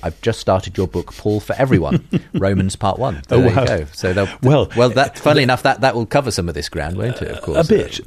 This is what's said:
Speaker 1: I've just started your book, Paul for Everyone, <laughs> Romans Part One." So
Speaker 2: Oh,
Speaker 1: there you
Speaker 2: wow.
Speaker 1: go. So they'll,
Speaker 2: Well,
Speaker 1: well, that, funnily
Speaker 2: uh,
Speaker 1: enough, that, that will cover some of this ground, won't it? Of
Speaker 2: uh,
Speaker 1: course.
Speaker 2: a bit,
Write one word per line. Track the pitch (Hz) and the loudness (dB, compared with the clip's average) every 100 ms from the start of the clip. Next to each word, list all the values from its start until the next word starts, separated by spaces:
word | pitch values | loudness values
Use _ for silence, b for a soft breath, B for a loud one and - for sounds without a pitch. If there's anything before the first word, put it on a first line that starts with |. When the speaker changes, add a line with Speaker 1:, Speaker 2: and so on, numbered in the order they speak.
Speaker 1:
I've | 85 - | -8 -4
just | 117 110 | -4 -2
started | - 95 95 95 | 0 0 0 -4
your | 92 | -2
book, | 90 - - | -4 -8 -6
Paul | 104 104 | -2 -2
for | - - | -2 -2
Everyone, | 131 107 71 - - - | 2 2 2 -2 -2 -6
<laughs> | - | -4
Romans | - 98 98 95 - | -2 0 0 0 -2
Part | 98 95 | -2 -2
One." | 127 76 - | -4 -6 0
So | 123 | 4
Speaker 2:
Oh, | |
Speaker 1:
there | 123 | 4
you | 135 | 4
Speaker 2:
wow. | 127 | 2
Speaker 1:
go. | 98 73 | 0 -4
So | - 92 | -4 -2
they'll, | 92 95 - | 0 -2 0
Speaker 2:
Well, | 127 147 101 117 | 4 4 2 2
Speaker 1:
well, | 123 | 2
that, | 110 135 - | 4 0 0
funnily | 147 151 | 2 4
Speaker 2:
uh, | 127 | 4
Speaker 1:
enough, | 127 | 2
that, | 139 107 | 2 2
that | 131 117 | 0 0
will | 113 | 0
cover | 139 131 | 0 0
some | 98 85 | -4 -4
of | |
this | 76 - | -6 -6
ground, | 80 76 92 | -6 -6 -4
won't | 113 - | -4 -6
it? | - | -8
Of | - | -8
Speaker 2:
uh, | |
Speaker 1:
course. | - - 156 | -4 0 4
Speaker 2:
a | |
bit, | 208 - - | 2 0 -8